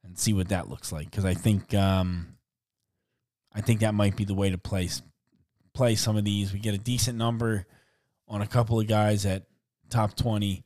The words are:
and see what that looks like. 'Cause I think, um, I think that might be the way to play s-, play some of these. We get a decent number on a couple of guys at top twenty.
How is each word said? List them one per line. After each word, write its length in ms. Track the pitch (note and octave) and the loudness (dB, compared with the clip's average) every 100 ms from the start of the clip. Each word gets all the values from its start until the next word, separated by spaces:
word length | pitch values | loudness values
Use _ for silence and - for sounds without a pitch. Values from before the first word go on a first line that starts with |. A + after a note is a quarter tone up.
and 140 | F#2 F#2 | -18 -4
see 160 | - | 0
what 160 | G2+ F2+ | 0 0
that 200 | F#2+ B1 | -2 -4
looks 220 | - - | -12 -10
like. 200 | D#2 D2+ | -10 -8
'Cause 140 | - F#2+ | -2 0
I 80 | |
think, 400 | F2 A2 G2+ - | 2 2 0 0
um, 640 | G#2 G2 F#2+ F2+ F2 E2+ - _ _ _ _ _ _ _ _ _ _ _ | 2 4 2 0 -4 -8 -16 _ _ _ _ _ _ _ _ _ _ _
I 80 | G#2+ | -6
think 200 | G#2+ A2 | 0 2
that 120 | A2 | 2
might 220 | G#2 G2+ F#2+ | 4 2 2
be 80 | |
the 100 | G2+ | -2
way 160 | G2 G2 | 0 0
to 80 | F#2 | 0
play 280 | - G2 F2 | -4 -4 -4
s-, 160 | - - _ _ _ _ _ _ | -6 -12 _ _ _ _ _ _
play 220 | - B2+ A2 | 0 0 2
some 200 | - G#2+ | 0 0
of 80 | |
these. 300 | G#2 G2+ G2 | 0 0 -2
We 60 | G2 | -4
get 140 | A2 | -4
a 40 | G2+ | -4
decent 400 | G#2+ B2 B2 A#2 | -2 -2 -2 0
number 480 | A#2 A#2 A#2 G#2+ F#2 _ _ _ _ _ _ | -2 0 -2 -2 -6 _ _ _ _ _ _
on 140 | G#2 | -6
a 60 | G2+ | 0
couple 320 | B2 A2+ A2+ | 0 2 0
of 80 | G#2+ | 2
guys 380 | G#2+ G#2+ G#2 G2+ | 4 4 2 0
at 200 | F#2+ - _ _ _ _ | -4 -6 _ _ _ _
top 260 | A#2 G#2+ - | 0 0 -2
twenty. 480 | B2 G#2+ G2+ F#2+ | -2 0 -2 -4